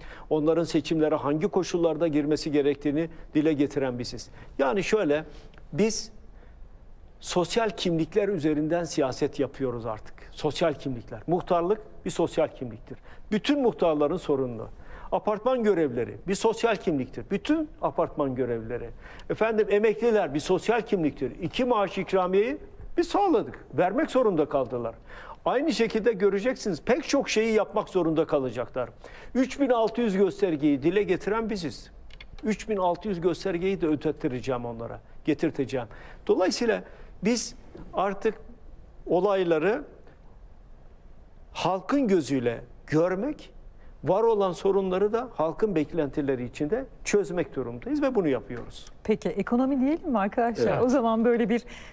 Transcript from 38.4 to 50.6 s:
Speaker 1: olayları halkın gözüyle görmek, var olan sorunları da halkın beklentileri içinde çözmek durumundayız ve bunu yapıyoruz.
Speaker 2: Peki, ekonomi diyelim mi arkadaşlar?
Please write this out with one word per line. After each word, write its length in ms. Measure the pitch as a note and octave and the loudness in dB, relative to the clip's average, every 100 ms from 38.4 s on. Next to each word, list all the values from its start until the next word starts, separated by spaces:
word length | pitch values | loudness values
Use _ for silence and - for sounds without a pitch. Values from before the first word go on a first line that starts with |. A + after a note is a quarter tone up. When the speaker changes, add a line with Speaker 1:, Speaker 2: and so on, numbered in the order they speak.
| - - - - - - - | -8 -18 -18 -18 -20 -12 0
Speaker 1:
olayları 800 | F3 G3 G3 F3 D#3+ F3 C4 - - - - - - - - - - - - - - - - - | 2 4 4 4 4 2 0 -4 -18 -20 -20 -20 -20 -20 -20 -20 -20 -20 -20 -20 -20 -20 -20 -14
halkın 560 | - E3 F#3 F#3 C#4+ A#3+ | -4 0 0 0 2 4
gözüyle 520 | F#3+ C3 C3+ A#2+ A#2 - - - | 4 2 0 0 -2 -8 -18 0
görmek, 680 | D3+ F3+ F#3 C4 D4+ - - - - - - | 2 2 2 -4 -6 -14 -20 -20 -20 -20 -6
var 180 | C#3 F#3+ | 0 4
olan 300 | A3+ G#3+ G3 | 4 4 2
sorunları 600 | E3+ G3 G3 F#3+ F3+ G#3 | 2 2 2 2 2 2
da 160 | A3+ B3+ | 0 -2
halkın 400 | - D#3+ D#3 G#3+ | -2 -2 0 0
beklentileri 720 | D#3+ D3 E3+ C#3+ D3+ C#3 C3 | 0 0 -2 -2 -2 0 -2
içinde 400 | B2 - D3+ A3+ C4+ - | -4 -4 -2 -2 -4 -10
çözmek 520 | - G#3 E3 F3+ - - | 0 2 2 -2 -4 -4
durumundayız 460 | A#2+ A#2+ A#3 D4 | -6 -8 -4 0
ve 120 | C#4 | 2
bunu 140 | A#3+ D#3+ | 2 2
yapıyoruz. 580 | B2 - - - - - - | 0 -2 -10 -12 -14 -18 -6
Speaker 2:
Peki, 240 | - G#3+ F3+ | -2 0 -2
ekonomi 520 | G3+ F#3+ A#3+ C4 C#4 | -4 0 0 2 2
diyelim 300 | C4 E4 F4+ | 0 0 0
mi 80 | A3+ | 0
arkadaşlar? 540 | G3 - A#3 A3+ | 2 2 0 2